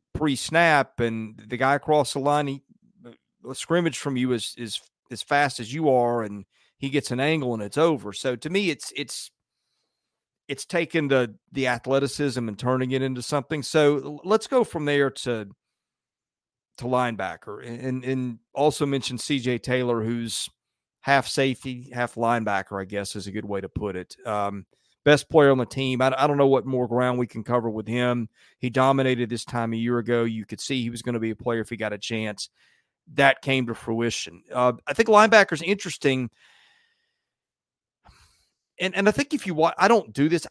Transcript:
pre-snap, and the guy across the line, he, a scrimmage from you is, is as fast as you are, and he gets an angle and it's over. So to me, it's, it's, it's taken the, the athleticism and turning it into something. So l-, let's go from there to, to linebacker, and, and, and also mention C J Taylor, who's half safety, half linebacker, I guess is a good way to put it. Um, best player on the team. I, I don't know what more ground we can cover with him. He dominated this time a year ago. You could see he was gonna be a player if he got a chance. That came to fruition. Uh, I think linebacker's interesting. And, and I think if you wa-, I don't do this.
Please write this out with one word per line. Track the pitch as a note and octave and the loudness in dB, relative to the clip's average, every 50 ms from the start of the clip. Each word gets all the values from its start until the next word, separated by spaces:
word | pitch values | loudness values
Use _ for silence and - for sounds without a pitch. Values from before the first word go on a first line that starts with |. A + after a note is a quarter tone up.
| _ _ - | _ _ -6
pre-snap, | - D3+ D3+ C3+ - - - D#3+ E3+ E3+ E3 D3+ C#3 C3 - - - | -2 -2 0 0 -2 -4 0 2 4 4 6 6 4 2 0 -2 -2
and | A#2 A#2 A2+ A2+ A2 G#2+ A2 - A2 | -2 -2 -2 -4 -8 -10 -12 -18 -12
the | G#2+ B2 | -10 -4
guy | A2+ C3 C3+ C#3+ | 0 2 2 2
across | C#3 - D#3 D3+ D3+ C3 - | 0 2 2 2 2 2 0
the | - C#3+ | -2 -2
line, | C3 D3 D3 D3 D3 | 0 2 2 2 0
he, | C#3 C#3 C#3 _ _ _ _ _ _ _ _ - A#2+ A2+ _ _ _ _ _ - C3+ | -2 -6 -8 _ _ _ _ _ _ _ _ -20 -20 -20 _ _ _ _ _ -16 -14
a | C3 | -12
scrimmage | - - - E3 F3 E3+ E3 - - | -10 -4 0 0 2 2 0 -2 -2
from | - C#3+ C3 | -6 -4 -2
you | B2 B2+ B2+ B2 | 0 0 0 0
is, | A2 - - - | -2 -2 -8 -10
is | - A#2+ G#2+ - - _ _ _ _ _ - | -10 -10 -10 -10 -10 _ _ _ _ _ -14
as | B2 - | -14 -12
fast | - - D3 C#3+ D3 C3+ - - | -4 0 2 2 2 0 -2 -6
as | A2+ G#2+ C3 | -10 -8 -6
you | D#3+ D#3+ C#3+ | 0 2 4
are, | C3 B2 A#2+ A#2+ A#2+ A#2 A2 | 4 4 4 2 0 -2 -4
and | G2+ G#2 G2+ F#2+ _ _ _ _ _ _ | -6 -8 -12 -14 _ _ _ _ _ _
he | - C#3 C#3 | -8 -8 -2
gets | C#3 C#3+ - - | -2 -2 -2 -2
an | B2+ B2+ | -4 -2
angle | C#3 D3+ D#3+ D#3 C3 B2 A#2 | 0 0 0 0 -2 -2 -4
and | A2 G#2 | -4 -6
it's | G2+ - | -4 0
over. | C#3 D#3+ E3+ D3+ A2+ G2 G#2 | 2 2 2 2 0 -4 -10
So | F#2+ - - C3 B2 | -10 -6 -4 -4 -4
to | A2+ - D#3 | -4 -6 -4
me, | F3+ G3+ G3+ E3+ | -2 -2 0 -2
it's, | C#3+ - - - - | -4 -4 -8 -12 -10
it's, | C#3+ C#3+ - - - - - _ _ _ _ _ _ _ _ _ _ _ _ _ _ _ _ _ _ _ _ _ _ _ - | -10 -10 -8 -10 -12 -12 -14 _ _ _ _ _ _ _ _ _ _ _ _ _ _ _ _ _ _ _ _ _ _ _ -14
it's | C3+ - - | -12 -12 -10
taken | - - E3+ E3 - - E3 D3 | -4 -2 -2 -2 0 0 0 2
the, | C#3 C#3 B2+ B2 A2 G#2 _ _ _ - | 4 4 2 2 0 -4 _ _ _ -4
the | C#3 C3 | -2 0
athleticism | B2+ A#2+ A#2 - B2+ C3+ C3+ C#3 C3 - - D3 C#3 B2 C3 A#2 A2 | 0 0 -2 0 0 2 2 2 0 -2 -2 -2 -2 -2 -2 -4 -4
and | G#2 - | -6 -4
turning | B2 B2+ B2+ B2+ C3 B2+ | -2 0 0 0 0 -2
it | C3 C3 | -2 -2
into | C3+ C3 C3 B2 | -2 -2 -4 -6
something. | - - D3 C#3+ B2+ - D#3+ D3 B2+ | -6 -4 -4 -4 -2 -2 -6 -6 -4
So | - - D#3+ D3 D3 D3 C3+ C3 | 0 4 4 6 6 4 2 -2
l-, | D3 D3+ C#3+ - | -8 -12 -8 0
let's | F#3 G#3+ A3 A3 | 2 2 2 2
go | - C4+ B3+ A3 | 2 2 2 2
from | - - D#3+ D3 | 2 -2 -4 -2
there | D3 D3 C#3+ C#3 C3+ | 0 2 2 2 2
to, | - - - B2 A#2 A2 G#2 G2 - _ _ _ _ _ _ _ _ _ _ _ _ _ _ _ _ _ _ _ _ _ _ _ _ - | 0 -6 -6 -4 -4 -4 -6 -10 -16 _ _ _ _ _ _ _ _ _ _ _ _ _ _ _ _ _ _ _ _ _ _ _ _ -10
to | A#2+ | -4
linebacker, | B2 B2+ B2 B2 A#2+ A2+ F#2+ F#2+ F2+ E2 - - G#2 G#2 A#2 B2+ | -2 0 0 0 0 -2 -4 -6 -8 -8 -10 -12 -14 -14 -12 -12
and, | A#2+ A#2 - | -14 -12 -8
and, | B2+ C3 B2+ B2+ B2 | -6 -6 -6 -6 -4
and | C3 C3 C3 B2+ B2 A#2 - _ _ - | -4 -4 -4 -4 -6 -8 -10 _ _ -2
also | C3+ D3 D3+ C#3+ - D3 | 2 2 2 2 0 -2
mention | C#3+ C#3 C3+ - - B2 | 0 -2 -2 -4 -6 -8
C | A#2 - - D3 C3 | -8 -4 -2 -2 -2
J | A#2 B2+ B2+ | 0 -2 -2
Taylor, | A2+ - B2+ B2+ B2+ B2 A#2+ A#2+ A2+ A2 | -2 -2 -2 0 0 0 0 0 -2 -2
who's | A2+ A#2+ A#2+ A#2 A2 - - - - _ _ _ _ _ _ _ _ _ _ - | -2 -4 -4 -4 -6 -6 -6 -8 -8 _ _ _ _ _ _ _ _ _ _ 0
half | C#3 C#3 C3+ - | 2 2 2 2
safety, | - - C#3+ C3+ C3+ B2 - - C3+ B2+ B2 B2+ C3+ | 0 0 0 2 0 0 -4 -8 -12 -12 -12 -14 -10
half | B2 B2 A#2+ A2+ - | -4 -4 -4 -4 -2
linebacker, | A#2 A#2 A#2 A#2+ A#2 A2 G#2 G2+ F#2+ F#2+ - G2+ G2 | -2 0 2 2 2 0 0 -2 -2 -2 -4 -8 -8
I | F#2+ | -6
guess | F#2+ G2+ G2+ G2 - - | -4 -6 -6 -6 -6 -8
is | G#2 F#2 | -10 -10
a | G2 | -8
good | F#2+ G#2+ G2+ | -8 -8 -6
way | G2+ G2+ G2 | -4 -6 -6
to | F#2+ F#2 | -6 -6
put | - - G#2 G2+ F#2 | -8 -6 -6 -6 -6
it. | F#2 F2+ _ - _ - | -6 -10 _ -16 _ -8
Um, | A#2 G#2 G#2 G2+ G2+ G2+ G2 F2+ _ _ _ _ _ _ _ - | -6 -4 -2 -2 -4 -6 -8 -14 _ _ _ _ _ _ _ 4
best | C#3+ D3 C#3 - - | 4 4 4 4 2
player | - D#3 C#3+ C#3 | 4 6 6 6
on | C3+ | 6
the | B2+ A#2+ | 4 0
team. | - - C3 C3+ C3 B2+ A#2+ | -4 -4 -4 -2 -2 0 2
I, | C3 C3+ C3 | 2 0 2
I | C3 C#3 | 2 2
don't | D3+ C#3+ | 2 4
know | C#3+ C#3 | 4 4
what | C#3 C3+ B2 G2+ | 4 4 2 2
more | C3+ C3 B2 B2 | 0 -2 -2 0
ground | G#2+ A#2 B2 B2+ B2+ B2 | 0 0 0 2 2 0
we | B2+ B2 | 0 -2
can | - - A#2 G#2 | -4 -4 -10 -4
cover | - A#2+ B2 A2+ A#2 | 0 0 0 0 -2
with | G#2+ A2 G#2 | -4 -4 -4
him. | A2 A#2+ B2 B2 B2 B2 B2 A2 - _ _ _ _ _ - | -4 -2 0 0 0 0 -2 -4 -8 _ _ _ _ _ -8
He | - B2 | -6 -2
dominated | A2 C3 C3 C3+ C#3 C3+ C3 C3 B2+ A#2+ B2 G#2+ | 2 2 4 4 4 4 2 2 2 0 -2 -4
this | A#2+ A2+ - | -4 -8 -8
time | - B2 A#2+ A2+ A2+ A2+ | -6 -4 -4 -4 -2 -2
a | |
year | A2+ A#2 A#2+ B2 | -2 -2 0 -2
ago. | A#2+ G#2 A#2 A#2+ A#2 A#2 | -2 0 0 0 0 0
You | A#2 A2+ A2 G2+ | -2 -4 -6 -8
could | - A2 - | -10 -12 -12
see | - - C#3 B2+ A#2 | -6 -6 -4 -4 -4
he | A#2 | -4
was | A#2+ A2+ | -6 -8
gonna | - B2+ A#2+ A2+ | -8 -6 -4 -4
be | A2+ A2+ | -4 -4
a | G#2+ | -6
player | - - B2 A#2 A2+ | -4 -4 -4 -2 -2
if | G#2 - | -4 -6
he | A#2+ | -6
got | G2+ A2 G#2 | -6 -6 -6
a | G#2 | -6
chance. | G2+ - - A#2 A2 A2 G#2+ G2+ - - - _ _ _ _ _ _ _ _ _ _ _ - - | -8 -8 -6 -6 -4 -6 -6 -8 -10 -12 -14 _ _ _ _ _ _ _ _ _ _ _ -8 0
That | C#3+ C#3 C#3 C3 - | 4 4 4 4 4
came | - C#3 C3+ C3 B2 | 0 0 0 0 0
to | A#2 A2+ | -2 -6
fruition. | - - A#2+ A2+ A2+ A#2 A#2 - - - D#2+ F2 F2+ _ - B2+ | -8 -4 -4 -2 0 0 -2 -2 -4 -8 -10 -14 -20 _ -6 0
Uh, | B2+ B2 B2 A#2+ - - | 2 2 2 2 0 -6
I | - C#3+ | -6 0
think | - A3+ A3+ | 2 4 6
linebacker's | G#3+ G#3 G#3+ G#3 A3+ G#3+ G3 - E3 D3 E3+ | 8 8 8 8 8 6 6 6 2 -4 0
interesting. | F3+ G#3 G3 - F3 - - - C#3 C3 C3 B2 A2+ _ _ _ _ _ _ _ _ _ _ _ _ _ _ _ _ _ _ _ _ _ _ _ _ _ _ _ _ _ _ _ _ _ _ _ - _ _ _ _ _ _ _ _ _ _ _ _ _ - | -2 -2 -2 -2 -10 -8 0 2 2 2 2 -2 -6 _ _ _ _ _ _ _ _ _ _ _ _ _ _ _ _ _ _ _ _ _ _ _ _ _ _ _ _ _ _ _ _ _ _ _ -20 _ _ _ _ _ _ _ _ _ _ _ _ _ -6
And, | F#3 F#3 F#3 | -6 -4 -2
and | G3 G3 G#3 | 2 2 2
I | |
think | G3+ C#4 C#4+ - D#4 | 4 2 -2 -2 -2
if | - - | -6 -4
you | F#3 E3 | -4 0
wa-, | D3+ D#3+ E3 - | 2 2 2 2
I | - F#3 | 4 6
don't | G#3 A#3 G#3 - A2+ - | 6 6 6 4 0 0
do | C3+ C#3+ D#3+ | 0 2 2
this. | E3+ D#3+ - - | 2 0 -2 0